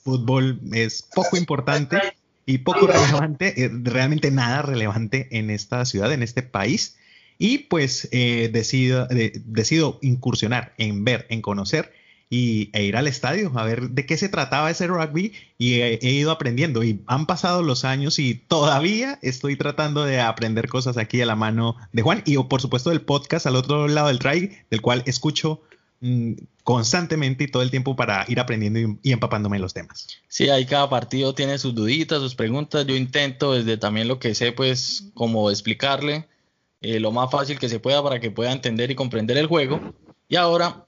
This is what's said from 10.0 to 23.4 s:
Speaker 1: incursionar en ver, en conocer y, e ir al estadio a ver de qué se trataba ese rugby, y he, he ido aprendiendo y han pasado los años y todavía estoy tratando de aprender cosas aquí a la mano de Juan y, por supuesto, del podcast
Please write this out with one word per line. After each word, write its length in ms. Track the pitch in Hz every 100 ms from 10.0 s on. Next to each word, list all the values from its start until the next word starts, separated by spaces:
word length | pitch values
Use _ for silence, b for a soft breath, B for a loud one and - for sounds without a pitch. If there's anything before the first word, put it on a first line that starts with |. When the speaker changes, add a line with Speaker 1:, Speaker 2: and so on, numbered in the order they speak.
Speaker 1:
incursionar 720 | 139 123 123 113 107 120 - -
en 280 | 110 104
ver, 200 | 107 117 -
en 120 | 113
conocer 520 | 101 101 98 156 - b b b b
y, 380 | 123 120 107 101
e 120 | 107
ir 120 | 101 110
al 120 | 147
estadio 420 | 131 127 175 202 123
a 80 |
ver 260 | 110 117 123
de 160 | 127 135
qué 100 | 160
se 120 | 196
trataba 420 | 196 139 143 156
ese 160 | 165 175
rugby, 460 | 180 156 151 208 B B -
y 220 | 120 120
he, 140 | 120
he 180 | 113 127
ido 180 | 139 151
aprendiendo 540 | 160 135 120 165 120
y 180 | 113 101 -
han 180 | 127 156
pasado 340 | 180 185 180
los 200 | 165 127
años 360 | 135 135 143 160
y 160 | 135 117
todavía 840 | - 165 147 139 165 214 262 277
estoy 360 | 127 127 143 139
tratando 480 | 147 143 151 147
de 160 | 143 131
aprender 480 | 117 113 113 110 113
cosas 280 | 127 127 120
aquí 240 | 110 123
a 60 | 120
la 80 |
mano 400 | 110 110 110 117 113 B
de 120 | 117
Juan 200 | 110 214
y, 140 | - 139
por 220 | 131 135
supuesto, 300 | 123 123 147
del 100 | 165
podcast 480 | - 143 - 165